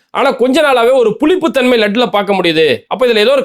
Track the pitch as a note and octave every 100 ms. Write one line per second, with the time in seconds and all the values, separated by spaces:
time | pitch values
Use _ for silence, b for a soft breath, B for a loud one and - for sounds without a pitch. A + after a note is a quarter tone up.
0 | B - C#4 C4+ B3+ C#4+ D4 B3+ A#3 C4
1 | A3+ G#3+ D4+ F4+ C#4 B3+ B3 A#3+ G#3 A3
2 | A3 G#3 G3 F#3+ F3 D#3+ D3+ A2+ - G#3
3 | B3+ G#3+ A3+ C#4